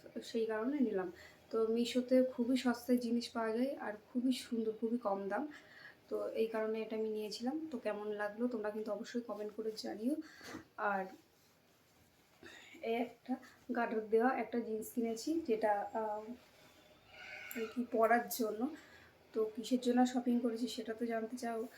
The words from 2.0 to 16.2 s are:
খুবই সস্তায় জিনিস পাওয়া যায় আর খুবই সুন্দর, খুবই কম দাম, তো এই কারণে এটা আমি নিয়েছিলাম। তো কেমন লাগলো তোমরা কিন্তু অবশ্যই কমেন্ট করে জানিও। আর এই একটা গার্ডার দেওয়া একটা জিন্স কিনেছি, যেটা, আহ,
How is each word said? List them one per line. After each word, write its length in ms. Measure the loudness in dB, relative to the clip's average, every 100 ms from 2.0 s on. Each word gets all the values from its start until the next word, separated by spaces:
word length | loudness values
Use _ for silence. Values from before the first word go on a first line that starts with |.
| 6 6
খুবই 320 | 6 2 2 2
সস্তায় 420 | 2 0 2 2
জিনিস 300 | 4 0 0
পাওয়া 280 | -2 0 2
যায় 200 | 0 0
আর 160 | -6 -8 -6
খুবই 200 | 0 2
সুন্দর, 400 | 2 0 -2 0
খুবই 260 | 0 0 2
কম 300 | 2 0 0
দাম, 240 | -2 -2 -8 -20 -20 -20 -18 -6
তো 200 | -4 -2
এই 180 | 0 0
কারণে 360 | 2 0 0
এটা 140 | -2 -2
আমি 120 | -2
নিয়েছিলাম। 600 | -2 -4 -4 -2 -2 -4
তো 80 | -4
কেমন 340 | -2 -2 -2
লাগলো 360 | -2 -2 0 -2
তোমরা 220 | 0 -2
কিন্তু 220 | -2 -2
অবশ্যই 280 | -4 -4 -6
কমেন্ট 320 | -4 -6 -6
করে 180 | -6 -6 -4
জানিও। 400 | -6 -2 0 0 -4 -12 -12 -12 -12 -2
আর 280 | 0 0 -2 -8 -20 _ _ _ _ _ _ _ _ _ _ _ -20 -20 -20 -8
এই 120 | -2
একটা 420 | 0 -2 -6 -6 -6 -8 -14 -4 -2
গার্ডার 320 | 0 -2 2
দেওয়া 280 | 4 6 2
একটা 240 | -2 -4
জিন্স 300 | -2 -4 -4
কিনেছি, 460 | -2 -2 -2 -2 0
যেটা, 400 | 2 2 4 2 0
আহ, 400 | -2 -2 -4